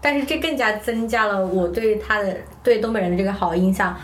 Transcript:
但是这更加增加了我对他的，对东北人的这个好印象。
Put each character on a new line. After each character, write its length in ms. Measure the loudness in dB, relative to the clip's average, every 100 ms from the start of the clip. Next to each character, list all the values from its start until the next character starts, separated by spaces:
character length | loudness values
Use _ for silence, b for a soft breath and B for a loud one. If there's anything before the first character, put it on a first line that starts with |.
但 180 | 0 -2
是 80 | -2
这 140 | -4
更 160 | -2 0
加 160 | 0
增 340 | -2 -4 -4 -2
加 200 | 0 0
了 200 | 0 0
我 220 | 0 0
对 260 | 0 0
他 260 | 0 0 0
的， 160 | 0 -4 -10 -4
对 160 | 2 2
东 120 | 2
北 80 | 0
人 120 | 0
的 40 | 0
这 60 |
个 100 | 0
好 220 | 0 0
印 180 | 2 2
象。 240 | 2 0 -2